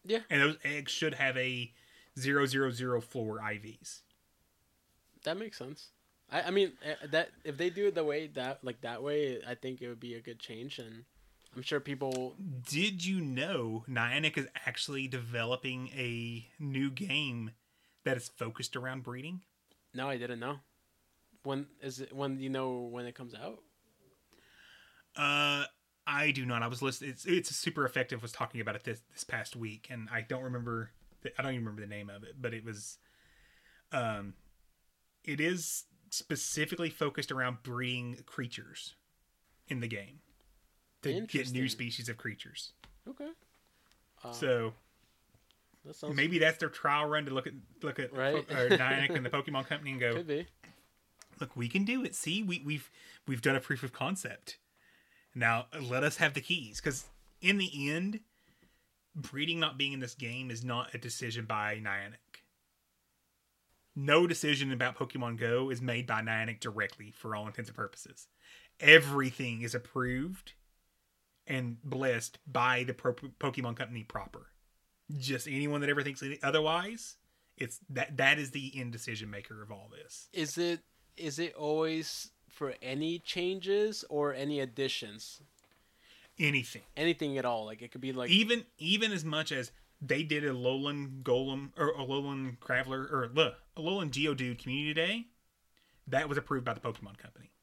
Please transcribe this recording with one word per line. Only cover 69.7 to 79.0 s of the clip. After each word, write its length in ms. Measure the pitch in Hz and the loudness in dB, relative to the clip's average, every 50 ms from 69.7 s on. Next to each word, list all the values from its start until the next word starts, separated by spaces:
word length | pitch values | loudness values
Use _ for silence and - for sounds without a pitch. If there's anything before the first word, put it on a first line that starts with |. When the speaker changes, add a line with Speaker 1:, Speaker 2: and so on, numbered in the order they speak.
| 127 | -4
Speaker 2:
approved 800 | 123 - - - 131 127 123 127 127 143 180 190 - - - - _ _ _ _ _ _ _ _ _ _ _ _ _ _ _ _ _ _ | -4 -6 -4 -2 0 0 2 0 0 -2 -4 -6 -8 -12 -20 -20 _ _ _ _ _ _ _ _ _ _ _ _ _ _ _ _ _ _
and 340 | - 143 131 127 120 117 117 | -4 -2 -2 0 -2 -4 -6
blessed 560 | 147 143 135 131 135 131 120 113 - - - - _ | -6 -4 -2 2 2 2 2 2 0 -6 -10 -12 _
by 380 | 147 127 127 123 127 123 123 | -2 2 4 6 6 6 4
the 120 | 127 127 123 | 2 0 -4
pro-, 180 | - - 131 123 | 0 0 0 0
Pokemon 600 | - - 131 - _ - 139 123 139 123 120 117 | 0 -6 -14 -6 _ -2 0 0 0 -2 -2 -2
Company 260 | - 131 110 120 113 | -4 -6 -6 -6 -10
proper. 440 | 110 - - 101 98 - - - - - _ _ _ _ _ _ _ _ _ _ _ - 147 | -10 -6 -8 -8 -8 -8 -12 -16 -18 -20 _ _ _ _ _ _ _ _ _ _ _ -8 -6
Just 300 | 139 127 131 135 123 - | -4 -2 0 -2 -2 -2
anyone 340 | 151 135 139 147 147 147 143 | -2 -2 0 2 2 2 2
that 100 | 143 143 | 4 4
ever 120 | 147 143 | 2 2
thinks 200 | 135 143 135 - | 2 -2 -4 -4
any-, 200 | 139 139 147 - | -6 -8 -6 0
otherwise, 720 | - 143 151 160 151 151 165 175 180 208 233 226 - - - _ _ _ _ _ _ _ _ | 0 4 6 6 6 6 4 2 0 -2 -8 -10 -12 -14 -16 _ _ _ _ _ _ _ _
it's 220 | - 139 117 - - - - | -6 -6 -6 -6 -14 -12 -6
that, 260 | 135 131 143 - 147 | -4 -4 -2 -2 0
that 220 | 131 135 135 147 151 | 4 6 6 6 6
is 120 | 143 131 | 2 -4
the 220 | 131 143 135 131 - | -4 -6 -6 -6 -6
end 160 | 139 127 120 | -6 -6 -6
decision 380 | 117 110 | -6 -6